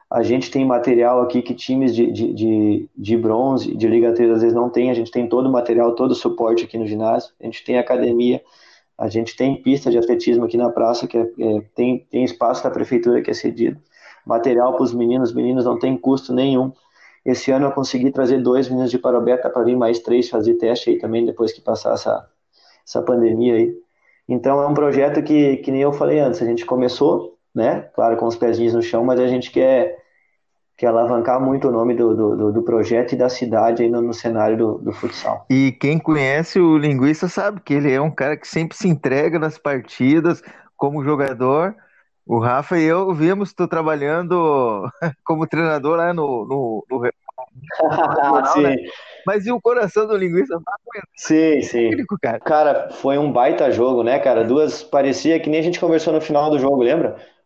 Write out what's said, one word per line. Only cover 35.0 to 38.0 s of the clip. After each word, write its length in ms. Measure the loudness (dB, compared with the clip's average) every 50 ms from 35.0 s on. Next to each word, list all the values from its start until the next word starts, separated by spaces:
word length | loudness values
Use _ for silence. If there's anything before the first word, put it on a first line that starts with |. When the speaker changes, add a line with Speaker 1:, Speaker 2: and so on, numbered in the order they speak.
| -8 -8 -8 -6 -6 -4 -6 -6 -2 0
Speaker 2:
E 240 | 0 2 2 2 0
quem 260 | 0 -2 0 0 0
conhece 600 | 0 0 0 0 2 0 0 0 -2 0 2 4
o 180 | 4 6 4
Linguiça 520 | 4 4 2 0 2 2 2 2 0 -2 -4
sabe 320 | -4 -2 -2 -2 -4 -6 _
que 80 | -2 -2
ele 200 | 0 2 2 2
é 80 | 2